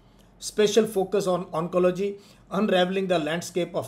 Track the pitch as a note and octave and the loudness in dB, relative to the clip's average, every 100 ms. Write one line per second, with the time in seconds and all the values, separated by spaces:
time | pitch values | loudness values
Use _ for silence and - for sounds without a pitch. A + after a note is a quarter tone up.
0 | _ _ _ _ - - G#3 A3 G#3+ F#3+ | _ _ _ _ -6 0 2 4 2 0
1 | F#3 G3+ F#3 F3 F#3 D#3 E3+ F3+ F3+ F3 | 0 0 0 -2 -2 -4 -2 2 2 2
2 | G3+ G3+ - - - F#3 G#3+ F3+ F3+ F#3+ | -4 -6 -14 -20 -8 -2 2 2 2 0
3 | F#3+ E3+ D3 E3+ - F3+ F3 F3 | 0 0 0 -4 -4 -4 -4 -4